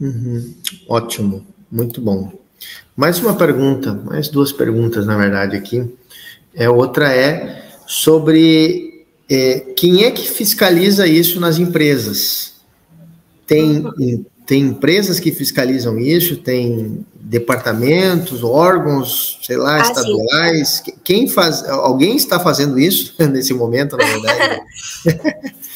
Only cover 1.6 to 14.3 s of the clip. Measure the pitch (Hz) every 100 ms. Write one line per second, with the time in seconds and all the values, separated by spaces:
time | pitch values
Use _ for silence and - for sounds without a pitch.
1.6 | _ 113 120 127 110 95 95 - _ _
2.6 | - - _ - 151 175 220 196 160 127
3.6 | 135 131 - 101 135 151 151 143 139 -
4.6 | 120 113 117 110 104 104 101 98 98 101
5.6 | - 117 120 - _ - - - _ -
6.6 | 120 120 131 151 147 127 139 160 - -
7.6 | - - - - 156 160 151 160 165 156
8.6 | 160 - - - _ _ _ 135 131 127
9.6 | - - 175 180 240 - - - 208 -
10.6 | 196 170 196 202 180 160 170 185 170 160
11.6 | 180 165 151 135 104 101 - - - -
12.6 | _ _ _ - - - _ _ - 151
13.6 | 156 151 151 - 123 117 101